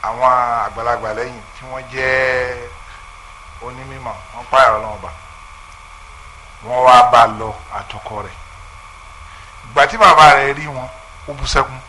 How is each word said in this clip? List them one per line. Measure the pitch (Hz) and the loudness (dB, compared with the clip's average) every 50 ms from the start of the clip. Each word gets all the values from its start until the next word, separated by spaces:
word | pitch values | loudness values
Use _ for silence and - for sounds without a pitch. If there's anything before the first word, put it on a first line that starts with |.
| - | -8
àwọn | 107 113 120 127 127 127 127 123 120 120 117 107 | -8 -6 -2 0 0 2 2 0 -2 -2 -4 -4
àgbàlagbà | 107 110 117 113 120 120 117 113 110 107 | -6 -8 -8 -6 -6 -6 -4 -6 -8 -8
lẹ́yìn | 110 120 127 123 117 - - - | -8 -8 -10 -12 -16 -20 -20 -20
tí | - 131 | -20 -18
wọ́n | 131 127 131 131 120 | -16 -14 -16 -16 -12
jẹ́ | 123 131 131 131 131 131 131 127 127 127 123 123 123 123 120 120 - - - - - - - - - - - - - - - - - - | -8 -6 -4 -2 0 0 0 -2 -2 -4 -4 -6 -8 -12 -14 -16 -18 -20 -20 -20 -20 -20 -20 -20 -20 -20 -20 -20 -20 -20 -20 -20 -20 -18
onímọ̀, | 117 123 127 127 135 135 135 131 127 120 104 - - - - | -16 -16 -16 -16 -18 -18 -18 -14 -14 -14 -14 -14 -18 -20 -20
wọ́n | 117 123 - | -20 -10 -2
páyà | - 131 131 120 | 2 4 4 4
Ọlọ́run | 110 107 110 110 104 | 2 0 -4 -8 -12
Ọba. | 101 92 87 - - - - - - - - - - - - - - - - - - - - - - - - - - - - - - - | -12 -14 -16 -18 -18 -20 -20 -20 -20 -20 -20 -20 -20 -20 -20 -20 -20 -20 -20 -20 -20 -20 -20 -20 -20 -20 -20 -20 -20 -20 -20 -20 -20 -12
Wọ́n | 110 123 127 127 | -6 -2 2 6
wá | 127 123 123 123 123 | 8 8 8 6 6
bá | - 120 117 | 6 4 4
lọ | 110 110 107 110 110 107 - - - - | 4 0 -8 -10 -10 -10 -12 -16 -14 -14
àtọkọ | 104 101 - - 104 - - 107 104 | -14 -14 -12 -16 -16 -14 -12 -12 -12
rẹ̀. | 98 92 - - - - - - - - - - - - - - - - - - - - - - - - - - - | -12 -12 -16 -18 -20 -20 -20 -20 -20 -20 -20 -20 -20 -20 -20 -20 -20 -20 -20 -20 -20 -20 -20 -20 -20 -20 -20 -20 -20
Ìgbà | - 110 139 143 | -6 0 0 0
tí | 151 - | 0 2
bàbá | 226 214 190 165 156 156 151 143 | 4 6 6 8 8 8 8 8
rẹ̀ | 139 139 139 139 | 6 2 -2 -4
rí | 147 156 | -6 -8
wọn, | 151 139 127 123 131 - - - - - - - - | -10 -10 -10 -12 -14 -16 -20 -20 -20 -20 -20 -16 -14
ó | 147 | -12
bú | 139 135 | -10 -8
sẹ́kún. | - - 147 131 - 131 127 - | -2 -2 -2 -2 -2 -6 -16 -18